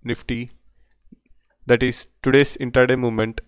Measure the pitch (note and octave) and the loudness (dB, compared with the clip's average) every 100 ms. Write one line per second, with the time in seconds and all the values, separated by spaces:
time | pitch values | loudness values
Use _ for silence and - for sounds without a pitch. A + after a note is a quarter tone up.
0 | A#2 A#2 - A#2+ A#2+ - _ _ _ _ | -8 -10 -6 -10 -10 -18 _ _ _ _
1 | _ - _ _ _ _ - A#2+ B2+ A#2+ | _ -20 _ _ _ _ 0 0 0 -4
2 | - _ - C3 C#3 - B2+ B2 B2+ C3 | -12 _ 2 4 4 0 -2 2 2 2
3 | B2 A2+ A2+ A2+ | 0 -2 -4 -6